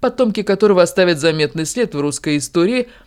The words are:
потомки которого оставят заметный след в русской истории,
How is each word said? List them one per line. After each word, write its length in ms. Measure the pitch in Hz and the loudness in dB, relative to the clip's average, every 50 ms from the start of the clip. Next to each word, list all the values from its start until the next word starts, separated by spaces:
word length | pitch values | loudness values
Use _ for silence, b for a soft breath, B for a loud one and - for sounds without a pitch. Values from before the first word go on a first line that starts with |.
потомки 420 | - 247 247 - 254 226 202 220 202 | -4 -4 0 0 0 0 0 -4 -2
которого 380 | 208 196 196 214 208 196 180 | -2 0 2 2 2 4 4
оставят 360 | 175 175 - 202 185 175 170 143 | 2 2 2 2 2 2 2 0
заметный 480 | 143 165 156 156 151 143 - 160 160 | 0 -2 0 0 -2 -2 -2 -4 -6
след 300 | 147 - 247 240 170 - | -6 -4 -4 -4 -4 -4
в 60 | 143 | -4
русской 340 | 143 147 139 - - 160 147 | -4 -4 -4 -4 -4 -2 -2
истории, 540 | 147 139 - - 175 170 196 247 254 240 240 B B B | -2 -4 -2 0 0 0 2 0 -2 -4 -4 B B B